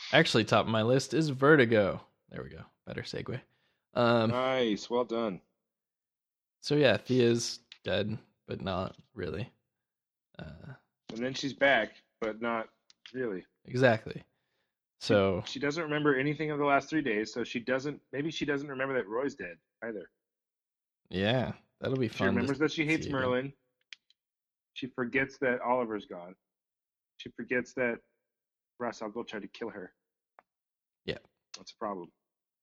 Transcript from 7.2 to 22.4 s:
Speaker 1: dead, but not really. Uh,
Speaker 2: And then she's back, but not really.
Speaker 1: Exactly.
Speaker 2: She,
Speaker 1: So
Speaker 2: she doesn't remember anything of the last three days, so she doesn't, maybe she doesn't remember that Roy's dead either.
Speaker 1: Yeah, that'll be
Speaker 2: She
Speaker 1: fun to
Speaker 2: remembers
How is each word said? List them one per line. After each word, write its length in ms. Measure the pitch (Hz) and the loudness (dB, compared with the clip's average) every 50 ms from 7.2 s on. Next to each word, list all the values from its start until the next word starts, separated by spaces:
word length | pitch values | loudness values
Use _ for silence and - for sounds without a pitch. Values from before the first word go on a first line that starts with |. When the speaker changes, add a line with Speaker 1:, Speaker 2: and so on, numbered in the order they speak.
| 120 117 117 120 117 - - - _ _ - _ _ | 6 6 4 4 0 -4 -6 -8 _ _ -20 _ _
Speaker 1:
dead, 340 | 98 92 98 101 107 110 - - _ _ _ _ | -2 -2 0 0 -2 -4 -8 -10 _ _ _ _
but 140 | - 78 80 | -12 -10 -8
not 340 | - 92 92 87 95 - - - - _ _ | -6 -4 -4 -4 -4 -6 -8 -14 -20 _ _
really. 360 | 104 98 - 73 90 113 - _ _ _ _ _ _ _ _ _ _ _ _ _ _ _ _ _ - | -8 -8 -6 -6 -6 -8 -10 _ _ _ _ _ _ _ _ _ _ _ _ _ _ _ _ _ -16
Uh, 340 | - 78 73 82 - 139 131 - _ _ _ _ _ - | -16 -16 -16 -16 -16 -18 -18 -20 _ _ _ _ _ -14
Speaker 2:
And 100 | 110 110 | -8 -6
then 140 | 120 131 139 | -6 -6 -4
she's 200 | - 151 139 117 | -4 -6 -6 -2
back, 420 | - 139 139 135 117 107 - - - _ _ _ _ | 2 4 4 4 4 2 0 -6 -18 _ _ _ _
but 220 | 117 110 107 110 | -6 -6 -6 -4
not 260 | 117 117 117 113 110 - _ _ _ _ - _ _ - - | -4 -2 -2 -4 -4 -8 _ _ _ _ -20 _ _ -14 -8
really. 320 | 127 127 113 95 90 - _ _ _ _ | -6 -4 -4 -4 -6 -10 _ _ _ _
Speaker 1:
Exactly. 500 | - 127 123 131 123 113 107 - - - - - _ _ _ _ _ _ _ _ _ _ _ _ _ _ _ | -8 0 4 6 6 4 4 -2 -10 -12 -12 -14 _ _ _ _ _ _ _ _ _ _ _ _ _ _ _
Speaker 2:
She, 80 | - | 0
Speaker 1:
So 360 | - 113 101 98 98 95 90 87 | 4 4 6 6 4 2 0 -4
Speaker 2:
she 140 | - - 135 | -6 -6 -4
doesn't 240 | 135 143 143 170 165 | -4 -4 -2 -4 -4
remember 320 | 151 147 151 147 147 139 | -2 -2 2 4 4 4
anything 320 | 131 135 147 151 151 160 151 | 4 2 0 -2 -2 -4 -4
of 60 | 151 143 | -2 0
the 60 | 147 | 2
last 240 | 143 139 139 139 - | 4 4 2 2 2
three 120 | 160 156 | -2 0
days, 300 | 143 127 104 104 110 110 | 0 2 0 0 0 -2
so 120 | - 123 113 | -4 -6 -6
she 160 | - - 127 | -4 -4 -6
doesn't, 420 | 110 123 127 135 135 147 139 - _ _ | -2 -2 -2 -2 -2 -4 -8 -8 _ _
maybe 200 | - 131 147 165 | -8 -6 -4 -4
she 140 | 151 - 160 | -4 -4 -2
doesn't 220 | 143 143 139 143 | -2 -2 -4 -4
remember 260 | 147 135 131 135 135 135 | -6 -6 -4 -4 -2 -2
that 120 | 123 104 | -2 -2
Roy's 280 | 95 110 120 139 139 - | -2 -2 -2 -2 -2 -4
dead 220 | - 95 87 85 - _ _ _ _ - | -6 -12 -12 -12 -16 _ _ _ _ -10
either. 260 | 117 110 98 82 - _ _ _ _ _ _ _ _ _ _ _ _ _ _ _ _ _ _ _ _ | -8 -8 -8 -10 -12 _ _ _ _ _ _ _ _ _ _ _ _ _ _ _ _ _ _ _ _
Speaker 1:
Yeah, 420 | - 90 98 107 123 131 107 - - - _ _ _ _ | -4 -2 0 2 2 0 0 -2 -6 -10 _ _ _ _
that'll 180 | - - 131 | -4 -4 -2
be 100 | 131 127 | 0 -2
Speaker 2:
She 80 | 110 - | -2 -2
Speaker 1:
fun 120 | - 98 98 | 0 0 2
to 40 | 98 | 2
Speaker 2:
remembers 240 | 98 | 2